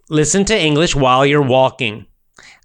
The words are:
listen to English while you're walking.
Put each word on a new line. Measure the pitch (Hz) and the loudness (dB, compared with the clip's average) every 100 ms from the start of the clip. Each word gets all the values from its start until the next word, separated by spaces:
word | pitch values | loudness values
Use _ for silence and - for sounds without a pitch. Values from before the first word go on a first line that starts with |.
| - | -6
listen | 151 147 190 196 | -2 0 0 0
to | 220 | 0
English | 156 147 170 139 | 0 0 0 0
while | 131 127 143 | 0 2 2
you're | 147 | 0
walking. | 135 131 131 - 117 104 - _ _ _ - - | 2 2 0 -2 -8 -10 -16 _ _ _ -20 -12